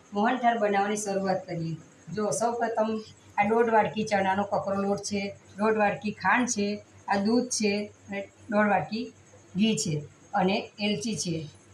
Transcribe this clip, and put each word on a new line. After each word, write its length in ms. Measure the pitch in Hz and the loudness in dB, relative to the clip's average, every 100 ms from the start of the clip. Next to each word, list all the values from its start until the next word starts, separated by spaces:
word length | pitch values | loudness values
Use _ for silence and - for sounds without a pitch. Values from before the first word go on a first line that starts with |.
| - | -8
મોહનથાળ 460 | 202 226 254 240 220 | 0 0 2 2 2
બનાવવાની 380 | 208 196 202 208 | 2 2 0 -2
શરૂઆત 500 | 202 190 190 185 - | -2 -2 0 -2 -4
કરીએ. 300 | 165 165 160 - - - | -6 -6 -8 -12 -20 -10
જો, 160 | 190 208 | -4 -2
સૌપ્રથમ 600 | - 233 233 226 226 220 220 - - - - | 0 -2 0 -2 0 -2 -2 -8 -18 -6 -2
આ 100 | 208 | 2
દોઢ 220 | 226 226 | 4 4
વાટકી 340 | 220 208 220 | 4 4 0
ચણાનો 400 | 214 202 190 190 | 0 2 2 0
કકરો 320 | 196 196 196 196 | 0 -2 -2 -2
લોટ 260 | 196 202 | 0 -2
છે, 320 | - 202 196 - - 185 | -4 -4 -6 -10 -14 -2
દોઢ 180 | 214 214 | 0 4
વાટકી 340 | 202 - 214 | 2 0 -6
ખાંડ 380 | - 190 233 247 | -2 2 2 2
છે, 360 | 208 202 208 - - - | 0 -2 -4 -10 -12 -4
આ 80 | 202 | 0
દૂધ 320 | 202 240 254 | 2 2 0
છે 420 | - 208 208 208 - - | 0 0 0 -4 -12 -10
અને 200 | 196 196 - - | -10 -10 -14 -2
દોઢ 180 | 208 208 | 2 4
વાટકી 440 | 190 - 214 262 - - - - 180 | 2 0 -6 -8 -12 -20 -20 -8 0
ઘી 200 | 220 214 | 2 2
છે 260 | 175 147 147 - - | -2 -4 -6 -16 -4
અને 360 | 202 185 220 - - | 0 2 0 -4 -4
એલચી 360 | 208 202 233 185 | -4 -2 -4 -4
છે 320 | 180 165 151 - - | -4 -6 -8 -16 -20